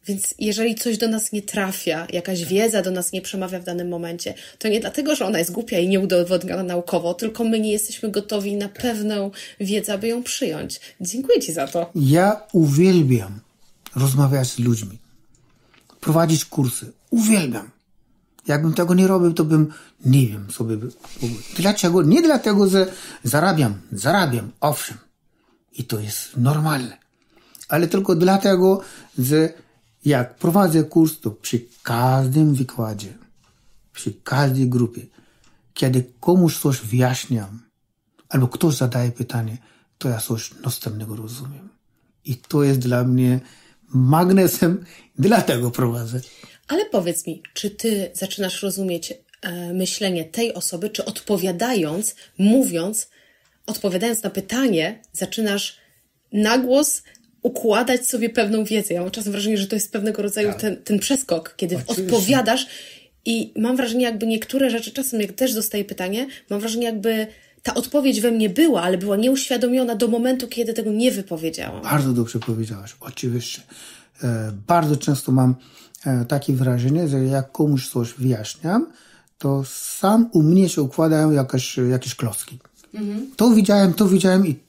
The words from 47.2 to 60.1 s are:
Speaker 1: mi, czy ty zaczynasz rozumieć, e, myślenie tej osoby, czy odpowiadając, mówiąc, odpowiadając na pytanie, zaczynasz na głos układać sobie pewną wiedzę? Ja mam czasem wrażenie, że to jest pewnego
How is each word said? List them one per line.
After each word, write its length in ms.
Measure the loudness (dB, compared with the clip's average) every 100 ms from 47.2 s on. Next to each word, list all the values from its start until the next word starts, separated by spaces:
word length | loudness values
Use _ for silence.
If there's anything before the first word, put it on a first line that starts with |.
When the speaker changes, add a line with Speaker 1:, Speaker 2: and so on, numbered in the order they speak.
| -8
Speaker 1:
mi, 160 | -12 -12
czy 160 | -8 -8
ty 420 | -4 -2 -2 -4
zaczynasz 500 | -8 -10 -6 -6 -4
rozumieć, 500 | -6 -4 -4 -4 -8 -14 _ _
e, 320 | -12 -10 -8
myślenie 520 | -4 -4 -2 -2 -4 -4
tej 280 | -4 -4
osoby, 360 | -4 -8 -6 -8
czy 160 | -6 -8
odpowiadając, 1080 | -8 -4 -2 -2 -2 -2 0 -2 -2 -6 -8 -20 2
mówiąc, 720 | 6 6 4 0 -4 -4 -8 _ _ _ _ _ -10
odpowiadając 560 | -4 -2 -2 -2 -2
na 60 | -4
pytanie, 720 | -8 -6 0 2 2 -2 -6 _
zaczynasz 640 | -10 -8 -4 -2 -2 -4 -10 _ _ _ _ _
na 240 | 0 2 2
głos 460 | 4 4 2 -2 _ _ _ _
układać 640 | -4 -2 0 2 2 0 -2
sobie 220 | -2 -2
pewną 340 | 0 0 0
wiedzę? 300 | 0 -2 -2
Ja 80 | -4
mam 100 | -4
czasem 200 | -6 -6
wrażenie, 260 | -4 -2 -2
że 100 | -2
to 80 | -4
jest 160 | -4
pewnego 300 | -4 -4